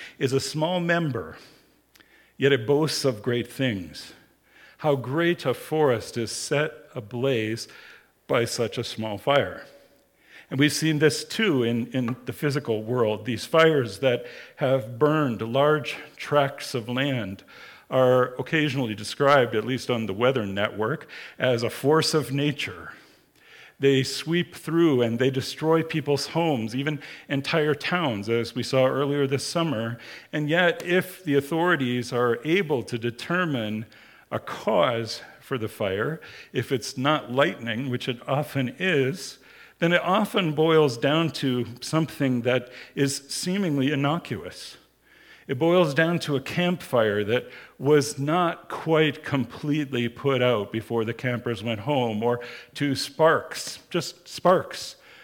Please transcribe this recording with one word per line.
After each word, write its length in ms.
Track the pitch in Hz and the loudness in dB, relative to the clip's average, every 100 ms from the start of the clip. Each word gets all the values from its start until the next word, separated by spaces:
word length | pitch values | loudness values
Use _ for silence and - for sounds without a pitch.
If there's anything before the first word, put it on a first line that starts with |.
| - - | -18 -4
is 140 | 139 | -2
a 80 | 131 | 0
small 400 | - 151 160 180 | -2 -2 -2 0
member, 560 | 170 170 160 117 80 - - - _ _ _ _ _ _ _ - | 0 0 0 -4 -8 -14 -20 -20 _ _ _ _ _ _ _ 0
yet 160 | 135 | 2
it 120 | 131 117 | 2 2
boasts 380 | 143 156 - | 2 2 0
of 180 | 139 107 | -2 -2
great 300 | 123 120 117 | -2 -2 -2
things. 640 | - 131 101 82 - - - _ _ _ _ - - | -2 -2 -2 -8 -14 -20 -20 _ _ _ _ -20 -4
How 120 | 156 | 0
great 500 | 139 117 151 170 170 | 0 0 0 0 0
a 120 | 139 117 | -2 -4
forest 600 | - 156 147 117 - 120 | -2 2 2 2 -2 -6
is 140 | 110 | -6
set 400 | - - 147 156 - - | -6 -2 -2 -2 -6 -14
ablaze 720 | 135 104 123 135 123 107 117 - - - - _ _ - | -12 -10 -2 0 0 -2 -4 -10 -18 -20 -20 _ _ -2
by 180 | 135 117 | 0 0
such 320 | - 113 - | -2 -4 -4
a 60 | |
small 340 | 113 - 110 101 | -8 -6 -6 -2
fire." 480 | - 143 104 - - - _ _ _ _ _ - - | 2 2 2 -4 -16 -20 _ _ _ _ _ -20 -6
And 80 | 131 | 2
we've 120 | 147 | 2
seen 280 | 143 156 151 | 2 0 4
this 240 | 151 151 | 4 2
too 400 | - - 220 139 | -4 -2 2 2
in, 240 | 117 117 120 | 2 0 -2
in 280 | 131 120 123 - | -2 -4 -6 -8
the 80 | |
physical 500 | - 151 135 123 110 | -4 -2 -2 -2 -2
world. 420 | 110 127 110 104 110 | 0 0 2 0 -4
These 200 | 110 - | -6 2
fires 540 | 165 160 151 113 98 | 6 6 6 0 0
that 280 | 135 120 - - - - | 0 0 -4 -16 -16 -4
have 420 | 135 135 117 117 | 0 0 -2 2
burned 420 | 147 156 143 104 | 2 4 2 -2
large 540 | 113 127 147 151 135 - - - | -2 2 4 2 -2 -10 -12 -16
tracts 600 | - 147 139 - - 127 | 0 2 2 -2 -8 -6
of 120 | 110 | -4
land 560 | 123 143 131 98 98 - - - - - | -2 0 -2 -4 -8 -14 -20 -20 -20 -2
are 460 | 131 127 127 123 - | 4 6 6 4 -2
occasionally 580 | 127 165 147 131 117 | -2 0 0 0 -4
described, 640 | 104 104 - 139 143 117 113 | -4 -8 0 6 6 4 0
at 100 | 113 | -2
least 240 | 127 - | -2 -2
on 160 | 120 107 | -2 -2
the 80 | |
Weather 320 | 98 123 135 101 | 0 2 2 -2
Network, 640 | 98 107 101 110 160 - - - - | -2 -2 -2 -2 -4 -8 -18 -18 -4
as 240 | 127 120 | 0 0
a 80 | 113 | -2
force 420 | - 135 156 - | -2 2 4 4
of 180 | 160 127 | 0 -2
nature. 600 | 143 147 143 - 82 80 - - _ _ _ _ - - - | -2 -2 -2 -8 -10 -14 -18 -20 _ _ _ _ -20 -20 0
They 240 | 135 135 | 2 4
sweep 500 | 131 - 156 175 - | 2 -4 -2 -2 -2
through 480 | - - 165 170 127 | -8 -2 4 4 4
and 160 | 117 117 | 2 2
they 140 | 131 | 2
destroy 500 | 131 - - 156 160 | 0 -4 -2 2 2
people's 460 | 160 160 139 143 - | 2 -2 0 -2 -2
homes, 480 | 160 165 131 110 123 | -2 0 0 -2 -4
even 240 | 143 147 - - - | -4 -4 -8 -16 -6
entire 440 | 139 139 165 151 | -4 0 0 2
towns, 560 | 147 - 180 156 104 101 | 0 -2 -2 0 -2 0
as 240 | 117 113 | -2 -2
we 80 | 127 | -4
saw 240 | 113 131 131 | 0 2 4
earlier 400 | 131 143 143 139 | 2 0 0 0
this 200 | 135 - | -2 -4
summer. 520 | 170 165 110 113 117 - - - | -2 -2 -2 -4 -8 -14 -20 -8
And 180 | 151 147 | -4 0
yet, 360 | 165 180 165 - | 2 2 2 0
if 380 | 185 185 - | 0 0 -6
the 100 | 156 | 0
authorities 800 | 139 139 160 175 165 127 123 117 | 2 2 2 2 2 2 -2 -2
are 260 | 123 123 117 151 | 0 2 0 0
able 380 | 180 156 135 | 0 2 -2
to 160 | - 123 | -2 -4
determine 880 | 117 113 - 175 175 131 107 107 110 - - - - | -4 -6 -4 -2 0 -2 -2 -4 -8 -16 -20 -20 -8
a 80 | 113 | -8
cause 800 | - - - 202 147 117 110 - - - | -8 -6 0 4 4 2 -4 -10 -16 -20
for 180 | - 131 | -8 -6
the 100 | 107 | -4
fire, 520 | - 104 95 127 160 - - - | -4 -2 0 -2 -4 -10 -20 -8
if 200 | 139 127 | -6 -2
it's 260 | 127 - - | -4 -4 -2
not 340 | 139 151 110 | 0 0 0
lightning, 580 | 123 160 196 117 110 139 | 2 2 0 -6 -4 -4
which 200 | 123 - | -4 -6
it 100 | 117 - | -6 -2
often 480 | 139 151 139 127 - | -2 -2 -2 -4 -2
is, 580 | 185 156 131 180 - - - - - - | 0 2 0 -4 -10 -16 -20 -20 -20 -2
then 140 | 175 | 2
it 80 | 175 | 2
often 520 | 170 196 208 220 170 | 2 0 2 0 0
boils 440 | 147 160 160 147 120 | 2 4 6 4 2
down 320 | 139 156 165 | 0 2 0
to 360 | - 139 123 107 120 | -2 -2 -2 -4 -8
something 600 | - 160 160 - 139 123 | -2 0 0 0 0 0
that 280 | 120 127 - - - - | 2 0 -2 -14 -8 -2
is 280 | 139 - - | 0 -2 -8
seemingly 640 | - 180 196 185 143 131 | -6 -4 -2 0 0 0
innocuous. 840 | 143 143 170 - 101 87 - - - _ _ _ _ - - - | 0 0 -2 -4 -8 -10 -14 -18 -20 _ _ _ _ -20 -14 -8
It 100 | 135 | 0
boils 360 | 165 180 165 | 4 6 4
down 260 | 139 165 170 | 4 2 2
to 160 | - 139 | 0 -2
a 60 | |
campfire 800 | - - 175 180 - 123 110 101 | -2 -2 0 -2 0 2 4 2
that 260 | 104 123 - - - - | 0 -2 -2 -14 -20 -2
was 400 | 135 151 143 - | 4 4 4 -2
not 480 | 143 175 170 - - | 0 2 0 -2 -10
quite 560 | - 160 160 156 139 | -8 0 2 2 0
completely 880 | - 139 117 - 147 156 139 135 117 | -2 -2 -2 -4 -2 -2 0 -2 -2
put 320 | - 139 127 | -2 0 2
out 320 | 123 113 101 | 4 2 0
before 320 | 113 - 117 110 | -6 -2 -2 -2
the 80 | |
campers 500 | 117 127 117 120 110 | -4 -4 -4 -4 -4
went 180 | 113 107 | -4 -4
home, 400 | 104 143 120 107 | -2 0 0 0
or 200 | 117 120 - - - | 0 0 -4 -16 -14
to 220 | - 147 131 | -4 -2 -2
sparks, 840 | - - 160 139 - - - - - | -4 2 4 4 0 -10 -10 -12 -6
just 380 | 180 - - - | -6 -6 -10 -18
sparks, 720 | - 175 180 - - - - - - | 0 4 4 2 -10 -14 -16 -20 -20